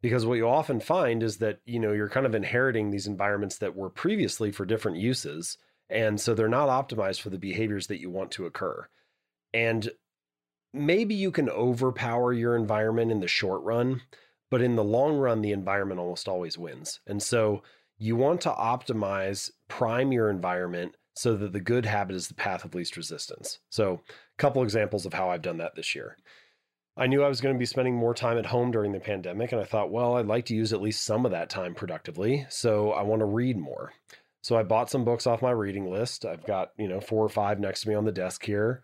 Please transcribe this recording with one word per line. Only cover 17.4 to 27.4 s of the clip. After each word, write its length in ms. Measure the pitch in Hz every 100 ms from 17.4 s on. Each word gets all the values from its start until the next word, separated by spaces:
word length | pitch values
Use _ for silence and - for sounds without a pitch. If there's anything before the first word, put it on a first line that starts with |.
| 107 101 - _ _ _
you 180 | 107 117
want 240 | 135 175
to 80 | 175
optimize, 1000 | - 113 123 - 110 101 98 95 101 - _ _
prime 460 | - 117 120 135
your 180 | 127 110
environment 640 | 95 90 90 90 87 87 - _ -
so 180 | 123 107
that 160 | 101
the 80 | 98
good 260 | 92 120 110
habit 280 | 104 95
is 140 | 95 87
the 60 |
path 300 | - - 92
of 100 | 85
least 220 | 87 85 -
resistance. 640 | 80 80 - - - - _
So 320 | - 101 87 _
a 300 | - _ _
couple 240 | 147 135
examples 420 | 123 110 104 104
of 80 | 90
how 160 | 90 92
I've 140 | 90
done 160 | 85 82
that 160 | 82
this 200 | - -
year. 220 | - - - _ - _ _ _ _ _ -
I 120 | 127
knew 140 | 139
I 60 | 143
was 120 | 131